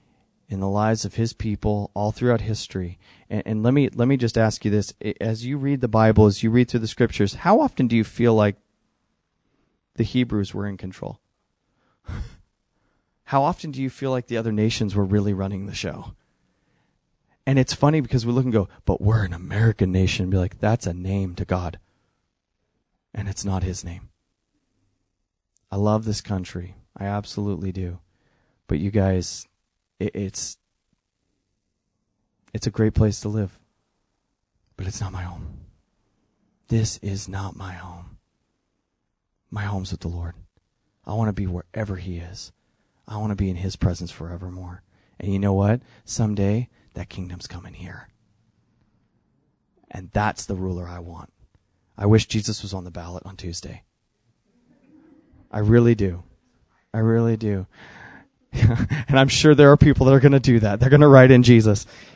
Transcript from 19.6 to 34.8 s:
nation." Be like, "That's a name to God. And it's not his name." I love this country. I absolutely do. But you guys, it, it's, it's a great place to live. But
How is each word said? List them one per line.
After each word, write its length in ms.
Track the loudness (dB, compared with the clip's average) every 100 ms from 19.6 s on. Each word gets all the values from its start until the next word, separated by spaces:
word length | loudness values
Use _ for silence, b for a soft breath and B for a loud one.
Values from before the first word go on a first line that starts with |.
| 0 2 0
nation." 400 | 0 0 -2 -2
Be 60 | -2
like, 220 | -2 -4
"That's 280 | -2 -2 -4
a 80 | -8
name 400 | -6 -6 -6 -6
to 100 | -6
God. 340 | -4 -6 -12 _ _ _ _ _ _ _ _ _ _ _ _ _
And 160 | -10 -10
it's 160 | -8 -6
not 160 | -4
his 220 | -4 -6
name." 260 | -12 -16 -18 _ _ _ _ _ _ _ _ _ _ _ _ _ _ _ _
I 40 | -4
love 300 | 0 0 -2
this 160 | -6
country. 540 | -6 -8 -8 -12 -14 -18 _ -12
I 100 | -8
absolutely 680 | -8 -8 -8 -6 -6 -8
do. 280 | -8 -10 -12 _ _ _ _ _ _ -6
But 120 | -4
you 120 | -2
guys, 560 | 0 2 0 -4 -12 -18 _ _ _ _ -10
it, 160 | -8 -8
it's, 420 | -10 -10 -14 -16 _ _ _ _ _ _ _ _ _ _ _ _ _ _ _ _ _ _ _
it's 140 | -10 -6
a 40 |
great 220 | -2 0
place 260 | 2 0 -2
to 80 | -6
live. 280 | -6 -6 -10 _ _ _ _ _ _ _ _ _ _ _
But 100 | -14